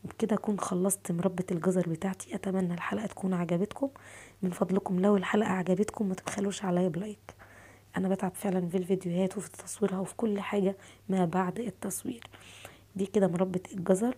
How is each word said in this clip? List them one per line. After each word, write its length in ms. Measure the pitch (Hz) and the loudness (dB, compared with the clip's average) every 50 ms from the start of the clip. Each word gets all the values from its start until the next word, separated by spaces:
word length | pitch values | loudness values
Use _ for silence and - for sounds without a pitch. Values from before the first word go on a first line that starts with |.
| - | -10
وبكده 320 | - - - 220 196 220 | -12 -4 -2 0 0 0
اكون 240 | 196 - - 208 180 | 0 0 -2 -2 -2
خلصت 520 | - - 185 180 185 196 190 - - - | -2 -2 0 2 2 2 0 -2 -4 -4
مربى 300 | 170 170 175 196 180 175 175 - | -2 0 0 0 0 0 -2 -2
الجزر 380 | 185 170 160 190 185 185 175 170 | -2 0 2 2 2 4 2 0
بتاعتي. 460 | 165 160 - 190 190 - - - - | -2 -2 -2 -4 -4 -6 -8 -8 -8
اتمنى 400 | 190 - 196 185 190 190 175 175 | -6 -4 -2 0 0 0 0 -2
الحلقه 320 | 170 - - 202 202 220 | -4 -4 -4 -4 -4 -4
تكون 280 | 190 - - - 185 185 | -6 -6 -4 -2 0 0
عجبتكم. 540 | 175 175 160 175 175 202 214 - - 269 277 - - - - - - - - - - | 0 0 0 2 0 0 -2 -2 -4 -4 -4 -4 -10 -20 -20 -20 -18 -20 -20 -10 -4
من 80 | - 185 | -4 -4
فضلكم، 500 | 175 - 202 175 185 196 - - 185 180 | 0 0 0 2 2 0 2 2 0 4
لو 160 | 185 202 208 | 6 6 6
الحلقه 340 | 196 185 - - 214 220 208 | 4 4 2 2 2 2 2
عجبتكم، 580 | 190 185 175 175 185 180 208 - - - 220 190 | 0 0 2 2 2 2 2 -2 0 -2 -2 -2
ما 60 | 185 | -2
تبخلوش 500 | - - - - - 202 202 185 - - | -4 -4 -6 -4 -2 -2 -2 -2 -2 0
عليا 240 | 185 175 175 185 185 | 2 2 4 4 2
بلايك. 520 | 156 170 196 214 208 - - - - - - - - - - - - - - - - | 0 -2 -6 -8 -10 -14 -18 -20 -20 -20 -20 -20 -20 -20 -20 -20 -20 -20 -20 -8 -4
انا 120 | - 185 185 | -2 0 0
بتعب 240 | 190 185 - 180 - | 0 0 0 -4 -4
فعلا 340 | - - 202 175 185 180 170 | -2 -2 0 0 0 0 0
في 80 | 170 | 0
الفيديوهات 600 | 196 180 175 196 185 190 180 170 180 190 185 - 214 | -2 2 2 0 0 0 -2 0 2 0 0 0 -6
وفي 120 | - - | -8 -10
تصويرها 480 | - - - - - - 208 196 185 185 | -14 -14 -12 -12 -2 0 0 0 0 -2
وفي 160 | 190 - - | -4 -6 -4
كل 240 | - 240 220 202 196 | -2 0 0 0 0
حاجه 360 | 190 - - 202 190 190 196 - - - - - - - | -2 0 0 2 2 2 0 -2 -12 -20 -20 -20 -4 0
ما 160 | 190 190 180 | 2 2 2
بعد 360 | 165 160 180 185 180 180 214 | 4 2 2 0 0 -2 -4
التصوير. 640 | 240 226 - - - 196 - - - - 240 226 - - - - - - - - - - - - - _ - | -6 -6 -6 -6 -6 -6 -6 -4 -6 -6 -8 -8 -12 -18 -20 -20 -20 -20 -20 -18 -20 -20 -20 -20 -20 _ -4
دي 100 | 185 196 | -4 -4
كده 220 | 190 - 214 196 180 | 2 4 4 4 4
مربى 320 | 170 180 190 190 180 185 185 - - | 4 2 2 2 0 -4 -6 -4 -8
الجزر 420 | 196 170 185 190 185 220 247 254 | -6 4 4 4 4 4 0 -2